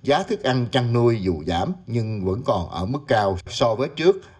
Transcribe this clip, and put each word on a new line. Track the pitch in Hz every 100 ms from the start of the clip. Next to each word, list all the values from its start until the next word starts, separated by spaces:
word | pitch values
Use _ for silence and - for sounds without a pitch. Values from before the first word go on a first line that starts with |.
Giá | - 147
thức | 190 214
ăn | - 127 120
chăn | 135 120
nuôi | 120 120 117
dù | 95 82 78
giảm | 85 98 185 -
nhưng | 117 110 107
vẫn | 95 92
còn | 127 104 85
ở | - 92
mức | 139 -
cao | 113 101 92 -
so | - 123
với | 110 139 -
trước, | 165 190 - -